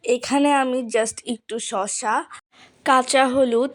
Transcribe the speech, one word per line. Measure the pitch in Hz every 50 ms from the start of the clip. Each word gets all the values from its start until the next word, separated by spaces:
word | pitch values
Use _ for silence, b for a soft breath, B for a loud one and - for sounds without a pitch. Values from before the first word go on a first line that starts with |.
| _ - 247
এখানে | 247 - - 254 285 285 294 285 277 262
আমি | 262 254 262 247 226 214
just | 226 220 220 - - _ - 240
একটু | 220 _ - 220 233 - -
শসা, | 240 196 190 208 - - 254 220 220 277 339 B B B _ _ b b b b b _ _
কাঁচা | - 269 262 254 - - 269 269 262 247
হলুদ | 277 269 247 226 233 262 277 -